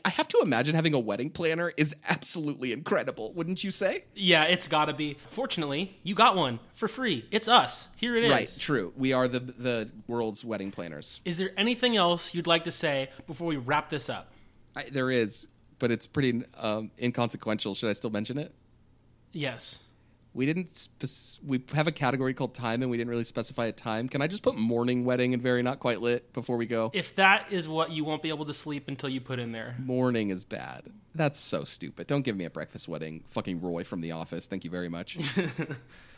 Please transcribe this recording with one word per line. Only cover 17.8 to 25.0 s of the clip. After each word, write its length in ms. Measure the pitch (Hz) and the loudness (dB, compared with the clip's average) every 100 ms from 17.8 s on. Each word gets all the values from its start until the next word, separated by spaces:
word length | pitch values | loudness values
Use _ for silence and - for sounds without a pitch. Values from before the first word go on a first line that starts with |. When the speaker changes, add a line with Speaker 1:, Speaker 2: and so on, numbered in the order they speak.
| 113 | -2
Speaker 1:
I 20 | |
still 160 | 101 117 | 0 -2
mention 300 | 104 110 135 | -2 -2 -4
it? 160 | 156 - _ _ _ _ _ _ _ | -8 -12 _ _ _ _ _ _ _
Speaker 2:
Yes. 520 | 170 139 117 - - - _ _ _ _ | -6 -6 -4 -6 -8 -14 _ _ _ _
Speaker 1:
We 120 | 120 135 | -2 0
didn't 280 | 170 170 | 0 -4
spec-, 720 | - - - 131 - - - 139 | -10 -14 -10 -10 -8 -14 -12 -4
we 160 | 127 127 | -4 0
have 140 | 147 160 | 0 2
a 40 | |
category 420 | 151 131 127 131 | 2 0 2 0
called 200 | - 131 | -2 -4
time, 280 | - 117 120 | -2 -2 0
and 80 | 127 | 0
we 80 | 117 | -2
didn't 120 | 117 | -2
really 160 | 120 113 | -2 -2
specify 400 | 117 110 - 113 | -4 -4 -2 -2
a 60 | |
time. 360 | - 117 110 131 | -4 -4 -2 -2
Can 140 | 139 | -2
I 60 | 156 | -2
just 160 | 208 | 0
put 120 | 254 - | -2 2
morning 480 | 113 117 123 123 | 2 2 2 2